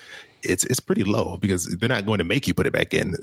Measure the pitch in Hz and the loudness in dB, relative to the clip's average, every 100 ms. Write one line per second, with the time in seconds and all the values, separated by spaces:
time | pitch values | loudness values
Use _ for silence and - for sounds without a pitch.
0 | - - - _ - 92 - - - 190 | -18 -20 -20 _ 0 0 2 0 0 0
1 | 98 113 - 90 101 90 - 87 113 120 | 2 2 0 -2 0 0 -2 -2 0 0
2 | 101 104 85 127 - - - - - - | 0 0 2 0 0 0 2 2 0 0
3 | - 90 | -2 -4